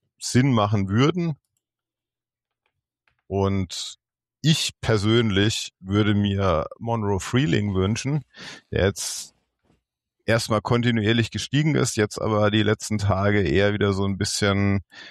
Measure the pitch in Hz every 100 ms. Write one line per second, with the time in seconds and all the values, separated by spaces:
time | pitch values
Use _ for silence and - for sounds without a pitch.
0 | _ _ - 123 139 117 104 107 95 107
1 | 147 180 165 143 _ _ _ _ _ _
2 | _ _ _ _ _ _ _ _ _ _
3 | _ _ - 98 98 98 92 - - -
4 | _ _ _ _ 151 156 - - - 110
5 | 104 117 113 95 107 - - - 95 104
6 | 104 101 101 98 95 78 - - 113 117
7 | 101 95 - 123 156 120 104 95 98 113
8 | 131 147 - - - - _ - 98 -
9 | - - - _ _ _ _ _ _ _
10 | _ _ - 113 - 107 - 120 120 113
11 | 104 117 110 107 - 143 156 135 127 110
12 | 104 - 113 104 104 107 104 107 - 107
13 | 101 95 101 104 82 87 104 104 101 95
14 | 98 95 101 - 101 98 101 98 - -
15 | -